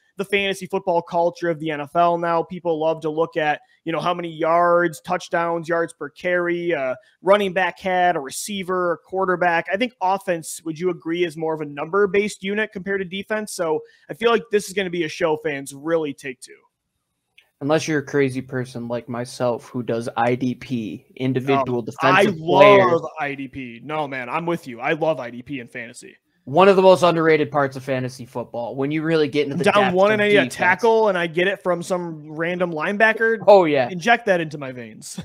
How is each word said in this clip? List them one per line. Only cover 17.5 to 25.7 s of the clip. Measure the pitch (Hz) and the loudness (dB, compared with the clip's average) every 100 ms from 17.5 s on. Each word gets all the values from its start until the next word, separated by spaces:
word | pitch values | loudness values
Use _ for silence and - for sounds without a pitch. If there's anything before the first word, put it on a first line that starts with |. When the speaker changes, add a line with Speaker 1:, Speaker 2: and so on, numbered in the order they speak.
| _ | _
Speaker 2:
Unless | 143 160 160 | -2 0 0
you're | 151 | -4
a | |
crazy | 135 143 135 131 | -2 0 0 -2
person | 131 131 127 120 120 | -8 -8 -8 -10 -8
like | 120 123 | -8 -6
myself | 120 123 - 123 113 - | -8 -8 -2 -2 -2 -6
who | 127 | -8
does | 117 117 117 | -4 -4 -4
I | - 120 | -2 0
D | 123 127 | 0 -2
P, | 120 - 123 104 80 - - | -6 -8 -8 -6 -12 -16 -6
individual | 131 127 139 139 131 123 | -2 -2 0 0 0 -4
Speaker 1:
Oh, | |
Speaker 2:
defensive | 110 - 131 185 202 | -6 -2 2 4 2
Speaker 1:
I | 160 | 0
Speaker 2:
players. | 165 185 208 202 180 165 | 0 8 10 10 6 2
Speaker 1:
love | 156 156 | -2 -8
I | 143 | -8
D | 139 135 | -8 -10
P. | 135 123 117 | -12 -14 -14
No, | 127 156 139 | -8 -6 -6
man, | 131 120 | -8 -6
I'm | 156 | -4
with | 170 165 131 | -4 -4 -6
you. | 117 | -8
I | 139 | -4
love | 160 160 131 | -2 -2 -2
I | 120 | -8
D | 120 | -14
P | 123 135 | -12 -12
in | |
fantasy. | 117 | -10